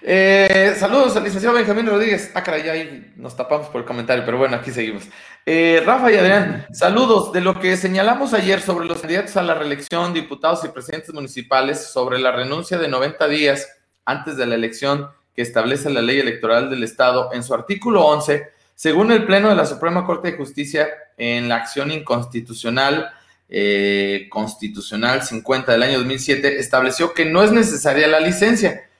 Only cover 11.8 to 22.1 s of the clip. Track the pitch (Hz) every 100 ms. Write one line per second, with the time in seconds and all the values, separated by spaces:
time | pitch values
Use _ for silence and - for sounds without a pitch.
11.8 | - 131 123 127 127 120 131 156 175 180
12.8 | 151 127 143 151 151 151 147 139 - _
13.8 | _ _ 123 143 156 131 120 117 113 -
14.8 | 139 143 143 _ _ - 117 117 117 143
15.8 | 147 131 117 139 123 110 113 117 135 127
16.8 | 110 - 127 123 - 123 123 139 - 202
17.8 | 240 202 151 147 147 147 - _ _ -
18.8 | 160 156 220 233 - 196 214 180 147 135
19.8 | 165 180 180 165 175 156 139 143 143 151
20.8 | 151 - - - 120 120 120 117 - 139
21.8 | 143 156 151